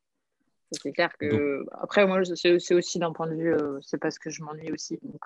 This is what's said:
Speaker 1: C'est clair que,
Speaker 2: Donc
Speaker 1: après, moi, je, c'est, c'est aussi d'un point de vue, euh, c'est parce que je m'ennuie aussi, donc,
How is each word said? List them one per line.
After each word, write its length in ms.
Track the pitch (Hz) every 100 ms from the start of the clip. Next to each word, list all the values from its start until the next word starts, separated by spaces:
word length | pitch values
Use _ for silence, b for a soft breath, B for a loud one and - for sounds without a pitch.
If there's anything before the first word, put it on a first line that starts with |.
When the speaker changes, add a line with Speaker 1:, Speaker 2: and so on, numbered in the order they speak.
| _ _ _ _ _ _ -
Speaker 1:
C'est 180 | - 143
clair 260 | 139 175 -
que, 420 | 147 147 143 139
Speaker 2:
Donc 100 | -
Speaker 1:
après, 340 | - - - 196
moi, 160 | 185
je, 120 | 180 165
c'est, 240 | 175 175
c'est 160 | - 175
aussi 240 | 175 185
d'un 140 | 170
point 140 | 156 165
de 80 | 160
vue, 180 | 165
euh, 260 | 156 147 139
c'est 160 | - 156
parce 220 | 156 -
que 100 | 160
je 140 | 151
m'ennuie 280 | 151 156 160
aussi, 260 | 160 - 156
donc, 200 | - 147